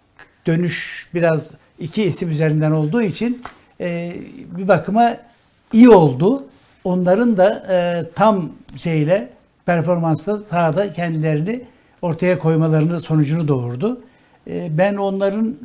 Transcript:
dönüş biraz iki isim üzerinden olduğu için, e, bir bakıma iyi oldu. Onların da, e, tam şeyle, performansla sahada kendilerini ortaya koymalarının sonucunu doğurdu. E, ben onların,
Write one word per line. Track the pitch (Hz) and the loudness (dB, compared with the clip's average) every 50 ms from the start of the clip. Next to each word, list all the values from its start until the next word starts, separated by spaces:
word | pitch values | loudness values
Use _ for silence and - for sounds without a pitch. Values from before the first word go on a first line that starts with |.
| _ _ _ - - - _ _ _ - | _ _ _ -20 -20 -20 _ _ _ -2
dönüş | 165 165 180 170 165 - - - - - - - - | -2 0 -2 -2 -4 -6 -8 -10 -12 -14 -14 -8 -4
biraz | 175 165 165 160 156 151 - - - _ _ _ - | 0 0 2 0 0 -4 -8 -16 -20 _ _ _ -12
iki | 180 151 - 214 214 | -12 -6 -2 -2 0
isim | 175 - - 190 170 | 0 -2 -2 -4 -4
üzerinden | 156 147 160 156 151 156 156 151 | -2 0 0 0 2 2 2 2
olduğu | 156 156 156 151 170 240 | 2 0 0 0 0 0
için, | 233 190 - - 214 240 247 247 - - - - _ _ _ - | 0 -2 -2 -2 -4 -4 -4 -6 -10 -16 -20 -20 _ _ _ -10
e, | 185 175 170 170 170 175 170 - - - - - - - 175 175 | -8 -6 -6 -6 -6 -8 -10 -12 -14 -16 -16 -18 -18 -14 -10 -4
bir | 196 180 | 0 2
bakıma | 190 165 - - 196 226 240 233 - - - _ _ _ _ _ _ _ _ _ - | 2 2 2 0 0 2 2 2 0 -4 -10 _ _ _ _ _ _ _ _ _ 6
iyi | 220 240 247 | 8 8 10
oldu. | 220 190 160 143 127 123 165 202 269 269 - - - _ _ _ _ _ - | 10 8 8 6 2 2 2 0 0 0 -4 -12 -20 _ _ _ _ _ -4
Onların | 185 180 185 180 180 185 202 247 240 226 180 | -2 -2 0 2 2 2 4 4 2 4 4
da, | 180 202 226 - - 190 | 4 4 2 0 -2 -2
e, | 190 180 175 175 175 170 160 160 - | 0 0 0 0 -2 -4 -6 -6 0
tam | - 156 220 208 190 165 139 - - - - - - | 2 4 4 4 2 -2 -6 -10 -16 -20 -16 -14 -8
şeyle, | - 175 160 156 147 151 180 208 240 254 - _ _ _ _ _ _ | -4 -2 0 0 2 2 0 0 -2 -6 -14 _ _ _ _ _ _
performansla | - 175 170 156 165 180 170 165 160 156 151 - 196 214 208 | -2 -2 0 0 0 0 0 0 0 -2 -2 -2 -4 -6 -6
sahada | 208 - 165 175 170 160 151 165 208 202 156 | -6 -4 -2 0 0 0 0 0 -2 -4 -4
kendilerini | 170 175 170 160 156 156 160 156 147 160 196 226 254 247 - - _ _ _ _ _ | -6 -6 -4 -4 -2 -2 -2 -2 -2 -2 -4 -6 -8 -10 -14 -20 _ _ _ _ _
ortaya | - 175 156 - 185 180 180 - | -6 -6 -4 -2 0 0 0 0
koymalarının | - 160 160 160 160 160 156 156 151 160 170 165 | 0 0 2 2 2 2 2 2 2 0 -2 -4
sonucunu | - - 160 156 147 135 156 170 165 143 | -4 0 0 2 2 2 0 -2 0 0
doğurdu. | 143 127 120 120 120 123 180 220 254 254 - - _ _ _ _ _ _ _ - | 0 -2 -2 -4 -6 -4 -4 -4 -4 -6 -10 -18 _ _ _ _ _ _ _ -10
E, | - 175 175 175 156 156 | -8 -8 -6 -4 -2 0
ben | 185 202 202 | 0 0 0
onların, | 202 202 196 196 196 196 196 196 214 226 226 277 294 233 | -2 -4 -4 -2 -2 -2 -2 -2 -2 -4 -4 -4 -8 -8